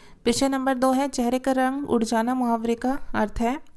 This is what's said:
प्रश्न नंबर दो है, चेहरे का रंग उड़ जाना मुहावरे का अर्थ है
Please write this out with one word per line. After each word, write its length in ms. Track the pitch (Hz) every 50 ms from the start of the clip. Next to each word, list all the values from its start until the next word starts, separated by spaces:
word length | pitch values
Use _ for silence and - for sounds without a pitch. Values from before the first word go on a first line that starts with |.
| - - - - -
प्रश्न 280 | 240 233 - 269 269
नंबर 240 | 269 262 262 269 269
दो 160 | 254 254 262
है, 160 | 262 262 277 277
चेहरे 320 | - - 240 240 247 262
का 120 | 254 277
रंग 380 | 262 262 262 254 269 277 285 -
उड़ 140 | - 233 226
जाना 300 | 220 233 220 226 240 254
मुहावरे 420 | 254 247 233 233 226 226 233 233
का 240 | 233 - 254 269 - - - -
अर्थ 180 | 214 214 214 - -
है 220 | 233 233 262 320 - - -